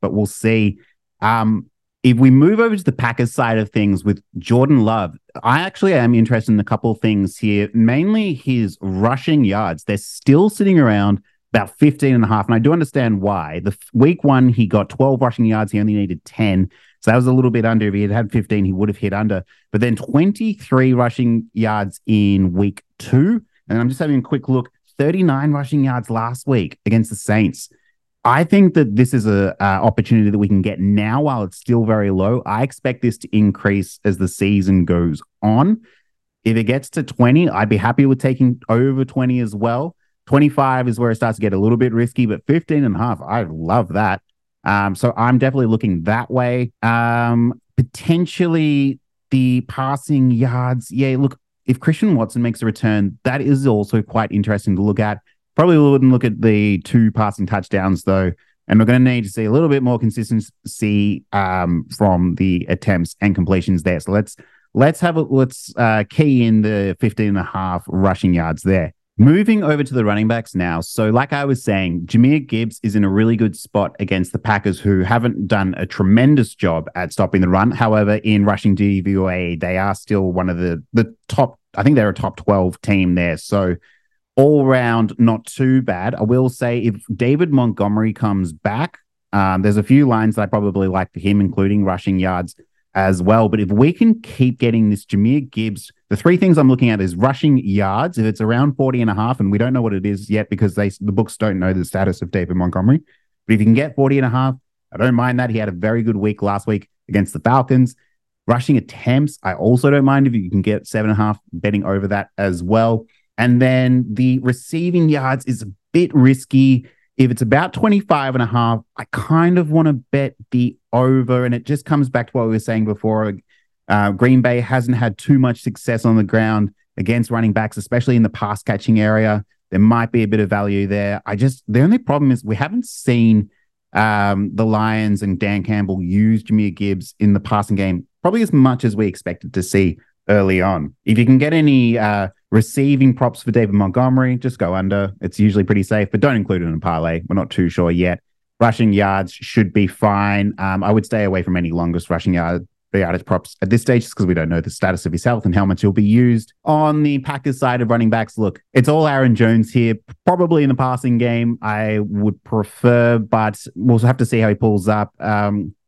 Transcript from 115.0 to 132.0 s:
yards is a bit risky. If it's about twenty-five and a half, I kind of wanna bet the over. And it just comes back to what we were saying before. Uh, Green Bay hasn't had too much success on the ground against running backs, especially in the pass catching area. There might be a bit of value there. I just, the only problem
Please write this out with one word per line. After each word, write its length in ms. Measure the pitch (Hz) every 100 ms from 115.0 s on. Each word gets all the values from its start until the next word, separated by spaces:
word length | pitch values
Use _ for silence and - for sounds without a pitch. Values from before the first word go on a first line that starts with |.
| 160
yards 340 | 147 131 131
is 160 | 127 117
a 60 | 107 95 _
bit 200 | 165 175
risky. 720 | 147 127 131 - 135 135 127 127 _ _ -
If 120 | 131
it's 120 | 120
about 320 | 117 139 175
twenty-five 600 | - 220 202 202 151 135
and 80 | 127
a 40 | 113
half, 340 | 120 117 113 - -
I 80 | 110
kind 460 | - 101 160 170 180
of 120 | 156
wanna 220 | 156 160
bet 440 | 139 - 143 139 - -
the 260 | 123 123 - -
over. 500 | 117 127 131 120 127
And 100 | 123
it 120 | 120 -
just 180 | 143
comes 240 | - 151 135
back 200 | 127 117
to 40 |
what 120 | 131
we 80 | 113
were 60 | 110
saying 280 | - 113 107
before. 480 | 101 110 110 110 98 _ _ _ _ -
Uh, 200 | 104 101
Green 320 | 95 120 131
Bay 180 | 123 123
hasn't 380 | 113 131 120 123
had 180 | 117 101
too 220 | - 143
much 240 | 127 117
success 420 | - 104 - 117
on 120 | 120 110
the 60 |
ground 520 | 101 113 110 107 104 _ _ -
against 320 | 95 120 113
running 240 | 117 113
backs, 240 | 104 107 -
especially 380 | - 120 117 120
in 60 |
the 60 | 107
pass 340 | - 104 104
catching 380 | - 101 - 110
area. 420 | 107 110 110 107 - _ -
There 100 | 92
might 320 | 107 117 117
be 100 | 120
a 60 | 107
bit 120 | 110
of 100 | 101
value 360 | 104 101 101 98
there. 360 | 101 101 101
I 120 | - 104
just, 280 | 131 131 -
the 140 | 110
only 160 | 151
problem 340 | 247